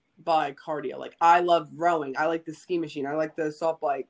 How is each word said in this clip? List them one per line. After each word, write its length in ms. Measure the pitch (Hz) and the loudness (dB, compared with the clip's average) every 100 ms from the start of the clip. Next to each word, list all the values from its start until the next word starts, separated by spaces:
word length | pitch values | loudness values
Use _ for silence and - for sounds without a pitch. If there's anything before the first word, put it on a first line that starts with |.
| _ _ | _ _
by 300 | 165 160 147 | 0 0 0
cardio. 440 | 135 - 147 135 135 | -6 -8 -6 -6 -8
Like, 160 | 127 - | -12 2
I 200 | 170 175 | 6 6
love 280 | 175 170 151 139 | 6 2 2 -2
rowing. 400 | 175 165 139 127 | 0 2 -2 -2
I 100 | 156 | -2
like 180 | 165 165 | -2 -6
the 80 | |
ski 240 | 156 - 175 | -14 -6 -4
machine. 260 | 156 147 135 | -4 -6 -4
I 60 | 156 | -2
like 200 | 156 160 | -4 -4
the 120 | 156 | -6
assault 340 | 151 165 160 | -2 -4 -2
bike. 260 | 151 139 | -2 -4